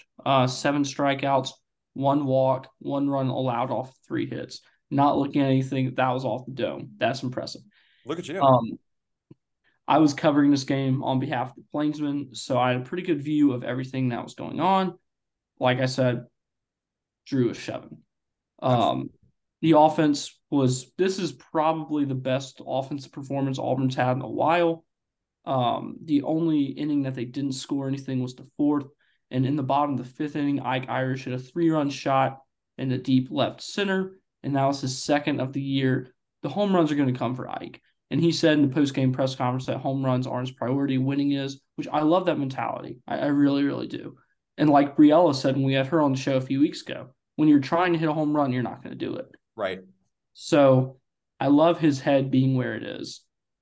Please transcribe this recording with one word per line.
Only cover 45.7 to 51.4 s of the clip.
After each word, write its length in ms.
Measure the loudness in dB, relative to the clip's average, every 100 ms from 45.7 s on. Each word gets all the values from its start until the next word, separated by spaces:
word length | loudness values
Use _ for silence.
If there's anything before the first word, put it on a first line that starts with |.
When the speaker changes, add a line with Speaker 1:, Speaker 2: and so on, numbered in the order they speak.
Speaker 1:
had 140 | 0 2
her 140 | 2
on 100 | 2
the 60 | 2
show 200 | 0 -2
a 40 |
few 180 | 0 2
weeks 220 | 2 0
ago, 260 | -10 -12 -12 _ _ 2
when 140 | 6
you're 100 | 6
trying 340 | 4 0 2
to 60 | 2
hit 80 | 0
a 60 |
home 220 | 0 0 0
run, 180 | 0
you're 100 | 0
not 200 | -4 -8
gonna 120 | -14 -10
do 200 | -8 -8
it. 100 | -10 _ _ -6
Speaker 2:
Right. 240 | -6 -6 -12 _ _ _ _
Speaker 1:
So 640 | -20 0 4 6 6 2 -6 _ _ _
I 80 | _